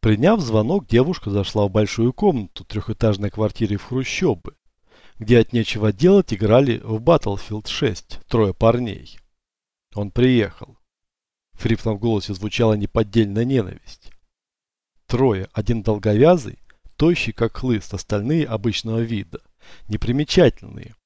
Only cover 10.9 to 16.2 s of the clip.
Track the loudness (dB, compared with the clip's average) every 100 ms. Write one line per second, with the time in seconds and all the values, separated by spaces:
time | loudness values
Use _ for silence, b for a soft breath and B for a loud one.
10.9 | _ _ _ _ _ _ -8 -4 -2 -2
11.9 | -4 -2 -2 -4 -8 -8 0 2 2 -2
12.9 | -2 0 0 0 0 -2 -2 -2 -8 -20
13.9 | -20 -20 -20 _ _ _ _ _ _ _
14.9 | _ _ 0 2 0 -4 -8 -2 -2 -2
15.9 | -2 0 4